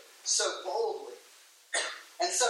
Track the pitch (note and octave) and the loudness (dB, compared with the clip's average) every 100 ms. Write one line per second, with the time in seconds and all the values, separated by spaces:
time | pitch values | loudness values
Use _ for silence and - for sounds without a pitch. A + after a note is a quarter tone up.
0 | - - - - - - F#3 A3+ A3+ - | -16 -8 0 2 2 -2 -2 0 0 -2
1 | - - - - - - - - - - | -8 -14 -18 -20 -20 -20 -4 -2 -2 -6
2 | - - F3 - | -10 -2 0 4